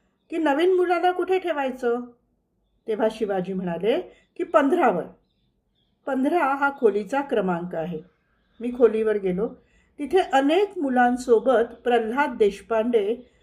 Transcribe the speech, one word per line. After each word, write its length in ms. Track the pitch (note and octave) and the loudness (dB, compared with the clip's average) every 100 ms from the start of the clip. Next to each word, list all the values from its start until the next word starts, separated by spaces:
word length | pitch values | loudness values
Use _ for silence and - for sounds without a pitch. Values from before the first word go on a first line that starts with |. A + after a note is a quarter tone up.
| _ _ - | _ _ -10
की, 60 | E4 | -4
"नवीन 360 | D#4 C#4 F4+ | 0 2 2
मुलाला 400 | F#4 F4+ F4 F4+ | 2 2 0 0
कुठे 260 | F4+ F4 F#4+ | -2 -2 -2
ठेवायचं?" 600 | F4 D4 C4+ B3+ A#3+ A#3+ A#3+ - _ _ _ _ _ _ - | -2 -4 -4 -4 -2 -2 -6 -16 _ _ _ _ _ _ -8
तेव्हा 200 | G#3+ A3 | -2 -2
शिवाजी 420 | A3 G#3 G3 F3+ | -2 -4 -4 -4
म्हणाले 480 | F#3 F#3 E3 G3+ D#4 F4+ - _ - | -6 -6 -4 -2 -2 -4 -14 _ -10
की, 80 | |
"पंधरावर." 600 | F4 D#4+ C#4 F4 C4 F3 C3+ - _ _ _ _ _ _ _ _ - | 0 2 2 2 2 0 -6 -12 _ _ _ _ _ _ _ _ -6
पंधरा 480 | C4 C#4 E4+ C4+ | -2 0 0 0
हा 160 | C4+ C#4 C#4 | 0 -2 2
खोलीचा 420 | A3+ G3+ G#3 C4+ | 0 0 -2 -4
क्रमांक 540 | C#4 A#3+ F#3 F3 F3 | -2 -2 -2 -2 -6
आहे. 260 | E3+ E3 D#3 - _ _ _ _ - | -8 -8 -8 -14 _ _ _ _ -10
मी 100 | A#3 B3 | -8 4
खोलीवर 380 | A#3 A3 A3 G#3 | 4 4 0 0
गेलो. 320 | F#3+ F3+ A#3+ B3+ _ _ _ - | -2 -2 -4 -6 _ _ _ -12
तिथे 200 | C#4+ F#4 | 0 0
अनेक 600 | F#4 C4+ C#4 E4+ G4+ F#4 | 2 2 2 2 0 -2
मुलांसोबत 960 | C#4 B3 B3 B3 - A3 G3+ A#3 A#3 - | -2 2 2 2 2 2 4 2 2 -4
प्रल्हाद 520 | B3 A#3+ A3 C4 D4 A3+ | 0 0 2 0 0 2
देशपांडे 800 | G#3 G3 - A3+ A3+ A#3+ G3+ B3 - _ | 0 0 -4 -2 2 0 0 -4 -10 _